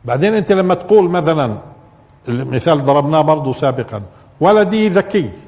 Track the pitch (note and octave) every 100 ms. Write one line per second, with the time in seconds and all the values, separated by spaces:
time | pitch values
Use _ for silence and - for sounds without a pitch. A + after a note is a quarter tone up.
0 | A#2+ B2 F#3+ A3 F#3+ F#3+ F#3 F3 - G#3
1 | F3+ F3 D#3 D#3+ B2+ G#2 - - - _
2 | _ _ - A#2+ C3 B2+ E3+ D3+ C3+ C#3+
3 | C#3+ D#3 D3+ D#3 C3+ B2 C#3+ B2 A#2 G#2
4 | G2 _ _ _ E3+ G#3+ G3 A3 G#3+ F#3
5 | - G#3 A#2+ -